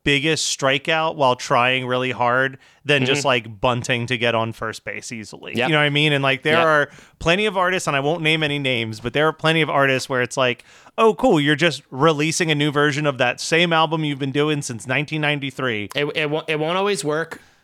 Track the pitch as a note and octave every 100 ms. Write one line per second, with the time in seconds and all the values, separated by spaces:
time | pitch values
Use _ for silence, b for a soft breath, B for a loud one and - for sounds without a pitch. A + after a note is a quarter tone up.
0 | C#3+ C#3+ D3+ D3+ - - C3+ C#3 E3 D#3+
1 | D#3+ D#3+ C3 B2 - C3 B2 C3 B2 B2+
2 | B2+ A2 A#2+ B2+ C3+ C3 b b C#3 C#3+
3 | B2+ C#3+ C#3 B2 A2 G#2 B2+ A#2+ A#2 B2
4 | A#2 B2 A#2 A2+ A2+ - A2+ - - G#2
5 | - A#2 G2+ - - A2+ C3+ D3+ D3 D3
6 | D3+ C#3+ C#3 C3 D3+ E3 E3 D3+ C#3 B
7 | B B D#3+ F#3 G#3+ F#3+ F3+ F#3 - C#3+
8 | C#3 E3+ D#3 D#3+ D3+ C#3+ C3+ A#2+ A2+ G#2+
9 | A#2+ C#3+ D#3 D3+ D#3 D#3+ D3+ C#3+ C#3 C3
10 | - B2+ A#2+ - B2+ A#2+ - B B -
11 | A3+ E3+ C4 D#3+ C#3+ C#3+ E3+ C3+ - C3
12 | D#3+ D3 D#3 D#3 E3 D3 D3 D3 D3 C#3+
13 | D3 B2+ B2 - - E3 F3 D#3+ D#3+ D#3+
14 | D3+ C3+ C3+ C#3+ D3+ D3 - A#2 B2+ C3
15 | D3 D#3 D3 D3 C3+ - C3 G#2+ G2+ C#3+
16 | D3 - D3+ D3+ D#3+ D3+ D#3 F#3 G3+ G3
17 | D3+ D3+ D#3+ - b b